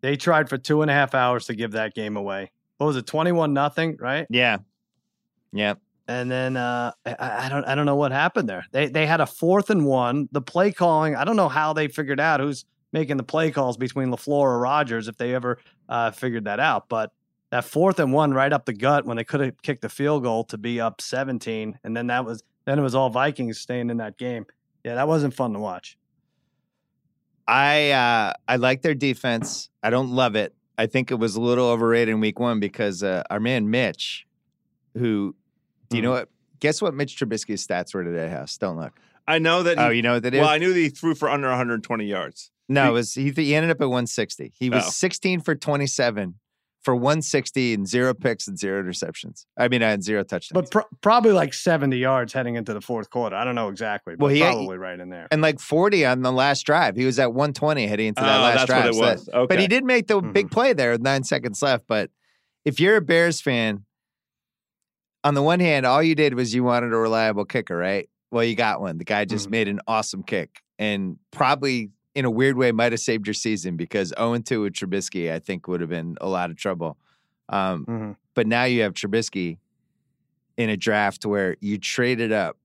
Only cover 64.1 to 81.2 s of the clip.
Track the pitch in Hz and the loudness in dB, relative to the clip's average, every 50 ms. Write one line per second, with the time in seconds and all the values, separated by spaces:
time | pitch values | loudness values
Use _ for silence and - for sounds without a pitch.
64.1 | _ _ _ _ _ _ _ _ _ _ _ _ _ _ _ _ _ _ _ _ | _ _ _ _ _ _ _ _ _ _ _ _ _ _ _ _ _ _ _ _
65.1 | _ _ - 147 143 139 139 156 170 180 180 170 151 139 131 123 127 143 160 160 | _ _ 0 2 2 4 4 4 4 4 4 4 4 4 4 4 4 6 6 4
66.1 | 160 151 151 143 127 120 127 117 107 127 123 123 120 120 120 120 113 113 113 113 | 4 4 4 2 2 0 -2 0 0 2 2 4 2 2 2 2 2 2 2 2
67.1 | 110 113 113 110 107 101 101 92 - 127 104 - 92 85 87 92 98 98 - _ | 2 2 2 2 2 0 -2 -2 -2 -4 -4 -2 -4 -2 -2 0 -2 -2 -4 _
68.1 | _ _ _ _ - 117 117 117 113 101 117 110 98 - 101 92 82 80 - - | _ _ _ _ -2 0 0 0 2 2 2 0 0 -2 -4 -6 -6 -8 -4 -2
69.1 | 107 104 104 92 110 107 101 98 104 113 110 101 101 101 - - 113 110 101 - | 0 0 0 -2 -4 -6 -4 -4 -2 -2 0 0 -2 -6 -4 -2 -2 -2 -2 -2
70.1 | - 95 92 - 107 98 - - _ - _ _ _ _ 107 107 104 98 98 92 | -8 -10 -8 -6 -4 -4 -4 -6 _ -20 _ _ _ _ -4 -2 -2 -2 -4 -6
71.1 | 85 - _ _ - - 143 127 143 139 135 139 127 120 110 101 98 _ _ _ | -8 -10 _ _ -2 0 2 2 2 2 0 -2 -2 -2 -4 -6 _ _ _ _
72.1 | _ 143 135 127 110 113 131 135 139 123 131 123 113 110 117 120 113 113 - - | _ -2 0 0 2 4 2 2 4 4 2 2 4 4 2 2 2 0 -2 -2
73.1 | 117 113 101 104 104 - - 113 107 98 80 92 87 82 87 - - 104 95 85 | -2 -2 -2 -4 -6 -4 -2 -2 -2 -2 -4 -6 -6 -6 -6 -4 -2 -2 -2 -2
74.1 | - - 113 117 120 120 110 - 127 113 104 101 90 - - 92 92 98 92 - | -2 -2 -2 0 0 -2 -2 -2 -2 -2 -2 -4 -4 -6 -6 -4 -4 -4 -4 -4
75.1 | - 92 85 82 80 80 - - 98 87 - - 90 85 87 80 87 85 82 85 | -6 -4 -4 -4 -4 -6 -6 -6 -8 -8 -6 -6 -4 -4 -4 -4 -6 -6 -6 -8
76.1 | 82 - - 95 95 90 87 87 82 - - 101 92 85 85 80 73 _ _ _ | -10 -8 -6 -4 -4 -4 -4 -6 -8 -6 -4 -4 -4 -4 -6 -8 -10 _ _ _
77.1 | _ _ _ _ _ _ _ - 104 101 95 95 92 82 69 - 117 113 110 104 | _ _ _ _ _ _ _ -6 -4 -2 -2 -2 -4 -6 -6 -8 -8 -8 -8 -10
78.1 | 104 _ _ _ _ - 113 107 117 120 123 127 123 120 110 101 87 - - 101 | -12 _ _ _ _ -2 0 2 2 2 2 2 2 2 0 0 -2 -4 -6 -2
79.1 | 98 113 113 - - 98 90 87 82 95 _ _ _ _ _ _ _ _ _ _ | -2 -2 -2 -2 -6 -6 -6 -6 -6 -10 _ _ _ _ _ _ _ _ _ _
80.1 | _ _ _ _ _ _ _ _ _ - 120 110 107 95 - 113 107 104 104 101 | _ _ _ _ _ _ _ _ _ -4 -2 -2 -2 0 0 2 2 2 2 2
81.1 | 95 - | 0 -2